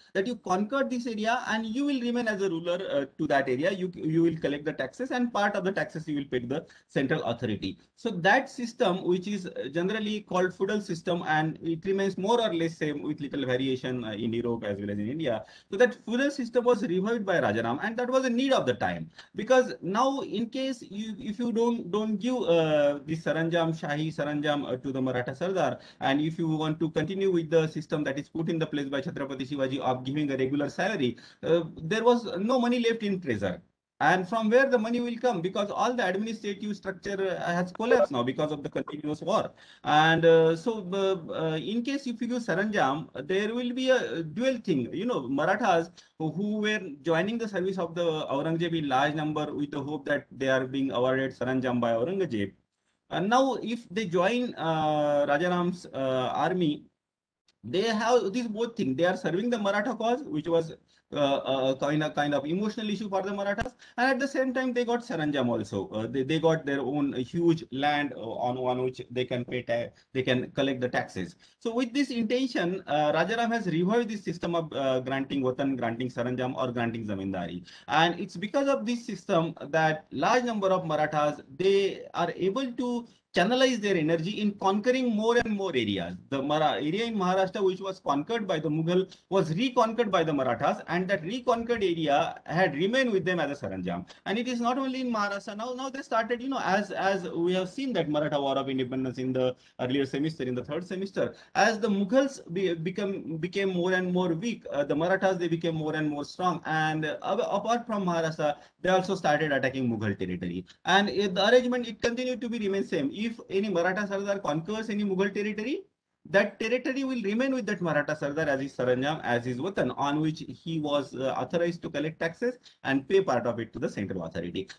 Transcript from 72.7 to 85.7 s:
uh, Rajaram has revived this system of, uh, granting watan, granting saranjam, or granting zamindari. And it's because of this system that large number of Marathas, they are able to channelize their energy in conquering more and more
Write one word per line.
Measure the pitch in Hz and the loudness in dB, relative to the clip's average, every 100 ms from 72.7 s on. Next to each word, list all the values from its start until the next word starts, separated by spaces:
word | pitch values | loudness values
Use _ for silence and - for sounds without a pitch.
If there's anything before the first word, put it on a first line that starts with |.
| 185 - | -2 0
uh, | 147 151 | 2 4
Rajaram | 151 175 233 233 | 2 2 0 0
has | 233 185 | 0 0
revived | 156 180 233 226 | 2 2 2 0
this | 214 | -4
system | 190 175 170 | -6 -6 -2
of, | 170 160 | -2 -2
uh, | 120 135 131 | -2 0 0
granting | 123 135 135 143 | 0 -2 -2 0
watan, | 127 123 139 131 | 0 0 0 0
granting | 117 117 123 | -2 -2 -4
saranjam, | 127 120 127 127 135 | -2 -2 0 -2 -2
or | 123 | -2
granting | 117 117 117 107 | 0 -2 -2 -4
zamindari. | 95 98 92 85 87 - - - | -4 -4 -4 -4 -8 -12 -16 0
And | 147 170 170 | 4 4 2
it's | 202 175 | -6 -8
because | 208 285 277 | -4 0 2
of | 254 214 | 0 0
this | 240 - | -4 -6
system | 196 - 180 165 - 143 | -8 0 2 2 -4 -2
that | 160 156 156 - | 2 2 2 -4
large | 123 175 247 | -2 2 4
number | 240 214 190 | 2 0 2
of | 185 165 | 2 2
Marathas, | 151 151 151 147 143 - 135 | 0 2 2 2 0 -6 0
they | 185 196 190 127 - | 4 4 4 -2 -6
are | - 170 - | -2 -2 0
able | 190 208 269 | 0 0 -2
to | 240 247 240 233 _ _ - | -2 -2 -2 -6 _ _ 2
channelize | 185 240 262 240 | 4 6 4 4
their | 202 180 | 2 2
energy | 151 165 160 214 | 4 2 0 0
in | 208 | 0
conquering | 202 190 202 247 254 247 208 | 2 2 2 2 2 2 2
more | 220 240 | 4 2
and | 233 208 | 2 0
more | 190 | 0